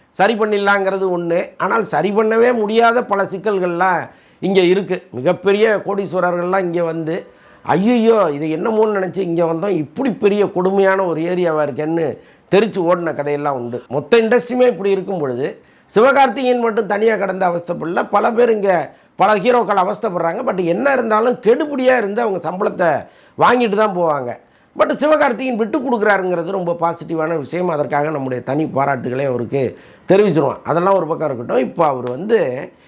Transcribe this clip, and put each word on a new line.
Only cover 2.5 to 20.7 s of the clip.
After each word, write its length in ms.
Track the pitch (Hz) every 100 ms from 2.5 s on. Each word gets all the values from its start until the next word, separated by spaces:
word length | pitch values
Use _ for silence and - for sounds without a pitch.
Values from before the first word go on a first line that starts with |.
முடியாத 500 | 240 208 220 233 233
பல 200 | 208 196
சிக்கல்கள்லாம் 840 | 190 180 208 196 180 170 185 170 120 - _ -
இங்க 200 | 170 190
இருக்கு. 480 | 175 190 185 180 -
மிகப்பெரிய 680 | 120 143 175 196 202 220 202 180
கோடீஸ்வரர்கள்லாம் 720 | 196 185 180 175 175 175 196
இங்க 240 | 175 170
வந்து, 440 | 165 165 156 180 - - - -
"ஐயையோ, 640 | - 151 208 247 220 220 175
இது 160 | 143 156
என்னமோன்னு 520 | 156 220 220 220 202
நினைச்சு 200 | 185 180
இங்க 280 | 180 170 165
வந்தோம், 240 | 165 202
இப்படி 420 | 175 147 - 269
பெரிய 400 | 190 208 208 190
கொடுமையான 540 | 180 185 196 196 190 185
ஒரு 160 | 156
ஏரியாவா 480 | 170 180 175 156 147
இருக்கேன்னு" 480 | 131 151 165 151 110 - _ - 185
தெரிச்சு 220 | 220 190
ஓடின 360 | 170 180 165
கதையெல்லாம் 400 | 143 147 147 147
உண்டு. 300 | 131 120 120 -
மொத்த 300 | 135 - 233
இண்டஸ்ட்ரியுமே 500 | 226 240 240 247 247
இப்படி 220 | 190 196
இருக்கும் 300 | 196 185 185
பொழுது 420 | 139 120 151 - _ _ _ 202
சிவகார்த்திகேயன் 640 | 254 277 269 220 254 247
மட்டும் 280 | 233 214 196
தனியா 300 | 202 226 208
கடந்து 280 | 190 185 180
அவஸ்தைப்படல, 600 | 175 170 175 160 208 226
பல 220 | 202 226
பேர் 200 | 226 240
இங்க, 400 | 220 196 175 139 - _ -
பல 200 | 190 208
ஹீரோக்கள் 560 | 214 247 202 202 185
அவஸ்தைப்படுறாங்க. 500 | 208 226 175 135 - 240
But 160 | 190
என்ன 280 | 170